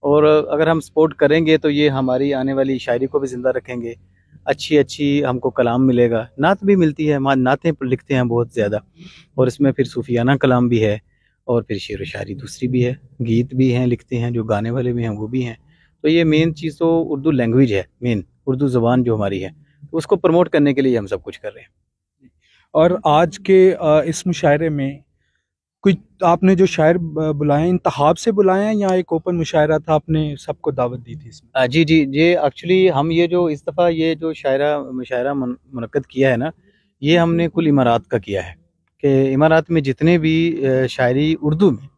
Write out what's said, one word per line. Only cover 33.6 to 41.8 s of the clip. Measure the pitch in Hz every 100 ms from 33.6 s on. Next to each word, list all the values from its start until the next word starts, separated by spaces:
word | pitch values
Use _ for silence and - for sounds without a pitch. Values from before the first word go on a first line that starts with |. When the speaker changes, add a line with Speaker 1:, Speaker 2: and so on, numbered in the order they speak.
| -
Speaker 1:
दफ़ा | 151 175
ये | 165 160 156
जो | 165
शायरा, | 156 143 135 147 147
मुशायरा | 135 127 123 123 127
मुन-, | 143 127 127 _
मुनक्कद | 131 117 147 135
किया | 131 135
है | 120
ना, | 147 - _ _ _ _
ये | 139 170
हमने | 170 170 170
कुल | - 160
इमारात | 143 123 117 -
का | 120
किया | 98 98
है | 92 - _ _ _ _
कि | 143 135 135
इमारात | 135 156 160 156
में | 165
जितने | 139 131 160 175
भी, | 156 160 165 160
अ, | 135 131 131
शायरी | - 127 127 151 160
उर्दू | 151 156 196
में | 113